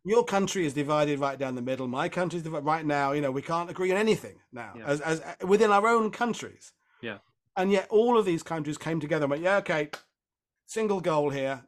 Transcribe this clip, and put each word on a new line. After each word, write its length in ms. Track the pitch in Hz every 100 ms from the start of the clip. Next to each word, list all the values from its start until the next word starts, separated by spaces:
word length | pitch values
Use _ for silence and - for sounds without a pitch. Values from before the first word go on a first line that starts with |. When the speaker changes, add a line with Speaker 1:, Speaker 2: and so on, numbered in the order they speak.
Speaker 1:
Your 220 | 180 233
country 400 | 233 196 190 190
is 80 | 156
divided 460 | 139 143 151 147 139
right 200 | 139 135
down 160 | 135
the 60 | 127
middle. 280 | 123 131 127
My 200 | 127 170
country's 340 | 180 180 170
divi-, 180 | 160 160
right 260 | 143 160 151
now, 260 | 143 139
you 80 | 147
know, 100 | 139
we 120 | 135
can't 260 | 135 170 175
agree 240 | 175 185
on 60 | 190
anything 380 | 220 196 104 - _
now 220 | 123 110
Speaker 2:
Yeah. 120 | 113 123
Speaker 1:
as, 160 | 147
as, 180 | 160 160
uh, 260 | 165 - 185
within 240 | 202 214
our 160 | 202 220
own 240 | 233 214
countries. 640 | - 240 - 110 - - _ _ _
Speaker 2:
Yeah. 160 | 117 101 _ _ _
Speaker 1:
And 160 | 196 190
yet 160 | 196 -
all 260 | 220 240 226
of 80 |
these 180 | 190 165
countries 360 | - 160 151 147
came 200 | 160 160
together 260 | 147 160
and 60 | 139
went, 120 | 143
"Yeah, 160 | 180 196
okay, 320 | 190 156 151 - _ _ _ _ _ _
single 380 | _ 220 214 196
goal 260 | 175 156 147
here. 360 | 139 135 131